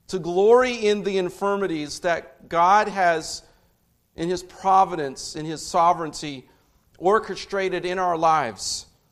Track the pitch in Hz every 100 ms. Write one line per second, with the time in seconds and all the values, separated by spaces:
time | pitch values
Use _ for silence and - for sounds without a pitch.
0 | - 185 165 175 208 240 254 240 208 208
1 | 190 190 180 180 202 202 190 160 147 -
2 | 180 165 - - - 165 175 208 208 196
3 | 175 165 160 - - _ _ _ _ _
4 | _ - 170 180 185 - 190 190 185 175
5 | 139 127 - 156 156 151 - 180 170 165
6 | 160 - 151 135 - _ _ _ _ -
7 | 170 214 214 190 - 196 185 175 175 185
8 | 180 165 165 156 123 95 - - - _
9 | _